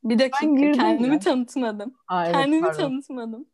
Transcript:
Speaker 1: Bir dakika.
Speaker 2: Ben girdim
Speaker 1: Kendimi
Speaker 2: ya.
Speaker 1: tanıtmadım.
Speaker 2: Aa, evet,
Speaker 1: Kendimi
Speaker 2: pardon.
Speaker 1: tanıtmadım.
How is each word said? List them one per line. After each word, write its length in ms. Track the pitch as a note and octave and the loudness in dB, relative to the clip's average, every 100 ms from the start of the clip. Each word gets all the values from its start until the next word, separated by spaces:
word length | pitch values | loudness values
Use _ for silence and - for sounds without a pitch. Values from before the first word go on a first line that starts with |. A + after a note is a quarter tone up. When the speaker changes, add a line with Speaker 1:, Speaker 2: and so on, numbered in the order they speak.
Speaker 1:
Bir 140 | A3+ A3+ | 0 2
dakika. 200 | C4 C4+ D4+ | 2 0 2
Speaker 2:
Ben 100 | C#4 | 2
girdim 160 | D4 | 4
Speaker 1:
Kendimi 420 | D4 - D#4 B3 | 2 2 2 2
Speaker 2:
ya. 60 | D4 | 0
Speaker 1:
tanıtmadım. 720 | F4+ C4 A#3+ - A#3+ G#3 G#3 - - | 0 0 -2 -4 -4 -6 -10 -14 -6
Speaker 2:
Aa, 160 | F#3 | -2
evet, 100 | E3+ F3 | 0 0
Speaker 1:
Kendimi 260 | C#4 D#4 | 2 2
Speaker 2:
pardon. 160 | E4 D#4+ | 0 -2
Speaker 1:
tanıtmadım. 680 | D4 C4 C#4 C4 A3+ A3+ D4+ | -4 -4 -8 -10 -10 -12 -16